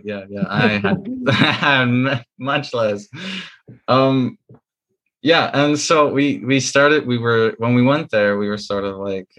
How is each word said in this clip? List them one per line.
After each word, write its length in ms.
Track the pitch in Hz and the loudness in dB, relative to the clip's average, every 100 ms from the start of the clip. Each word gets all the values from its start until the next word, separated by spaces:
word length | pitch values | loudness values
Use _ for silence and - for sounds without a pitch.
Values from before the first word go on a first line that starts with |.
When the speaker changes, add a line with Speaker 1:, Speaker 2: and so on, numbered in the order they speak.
Speaker 1:
yeah, 200 | 101 101 98 | -8 -10 -8
yeah. 160 | 101 95 | -8 -4
I 180 | 104 107 | 0 2
had, 400 | 104 101 98 208 | 2 -2 -2 -6
<laughs> 80 | 254 | -6
Speaker 2:
<laughs> 80 | 240 | -2
Speaker 1:
I 240 | 135 156 | 0 0
had 280 | 123 156 135 | 0 0 2
m-, 380 | 123 123 131 135 - - | 2 0 0 -4 -8 -12
much 340 | 131 143 139 | -4 -4 -4
less. 320 | 123 110 101 104 139 185 190 - - _ 120 - | -2 -2 -2 -8 -14 -12 -12 -14 -20 _ -14 0
Um, 500 | 127 135 135 127 - _ - _ _ _ _ _ _ | 2 4 2 0 -4 _ -20 _ _ _ _ _ _
yeah, 300 | 135 165 123 | 0 2 2
and 260 | 135 147 147 | 0 0 0
so 300 | - 160 147 | 2 2 2
we, 300 | 135 143 - | 2 0 -2
we 220 | 123 135 | 0 0
started, 460 | 127 139 143 151 123 | 2 2 4 4 0
we 120 | 123 | -2
were, 360 | 117 113 113 - | 0 2 0 0
when 160 | 117 | 0
we 80 | 123 | 2
went 280 | 123 147 165 | 4 2 0
there, 280 | 110 104 101 | 0 2 0
we 100 | 104 | -2
were 100 | 104 | -4
sort 260 | - 101 | -6 -6
of 120 | 98 98 | -4 -6
like, 320 | 98 95 92 | -6 -8 -10